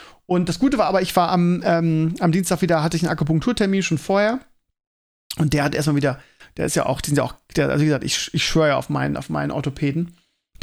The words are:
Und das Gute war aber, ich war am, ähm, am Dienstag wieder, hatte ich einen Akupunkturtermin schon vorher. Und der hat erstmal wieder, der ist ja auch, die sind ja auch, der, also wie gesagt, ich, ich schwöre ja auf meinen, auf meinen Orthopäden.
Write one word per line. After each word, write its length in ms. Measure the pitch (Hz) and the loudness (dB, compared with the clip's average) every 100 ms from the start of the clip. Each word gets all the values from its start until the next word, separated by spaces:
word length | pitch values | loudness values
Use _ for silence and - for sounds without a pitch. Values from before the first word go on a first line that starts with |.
| - - | -20 -12
Und 240 | - 180 175 | -2 0 0
das 100 | 165 | 0
Gute 200 | 269 262 | 2 2
war 80 | 165 | 2
aber, 160 | 190 | 2
ich 120 | 180 | 2
war 140 | 185 175 | 2 2
am, 320 | 175 175 175 202 | 2 2 2 2
ähm, 480 | 170 165 156 160 - | 2 2 2 0 0
am 120 | 175 | 0
Dienstag 300 | 180 175 175 | 2 0 0
wieder, 200 | 175 165 | 2 2
hatte 140 | 165 170 | 0 0
ich 60 | |
einen 100 | 170 | -2
Akupunkturtermin 720 | 160 147 160 247 226 196 196 | 0 0 0 0 0 2 0
schon 160 | 185 156 | 0 -2
vorher. 420 | - 196 208 262 - _ _ _ _ _ _ _ - - | 0 0 2 -2 -8 _ _ _ _ _ _ _ -10 -2
Und 160 | 151 | 0
der 120 | 147 | 2
hat 100 | 143 | 0
erstmal 220 | 147 147 143 | 0 0 2
wieder, 220 | 135 131 - _ - - | 0 -2 -10 _ -14 -6
der 80 | |
ist 120 | 160 151 | -2 0
ja 100 | - | -2
auch, 160 | 135 | -2
die 80 | - | -2
sind 80 | 143 | 0
ja 60 | |
auch, 100 | - - - - | 0 -4 -6 -2
der, 120 | 139 | 0
also 140 | 135 | 2
wie 40 | 151 | 2
gesagt, 180 | 139 | 0
ich, 260 | - - - | -2 -6 -4
ich 140 | 147 - | -4 0
schwöre 220 | 160 151 | 2 2
ja 80 | 131 | 0
auf 100 | 127 | -2
meinen, 300 | 143 139 139 | -4 -4 -4
auf 100 | 135 | -6
meinen 220 | 147 143 | -6 -4
Orthopäden. 680 | 143 139 135 143 156 170 - _ _ _ - | -4 -6 -4 -4 -4 -6 -10 _ _ _ -4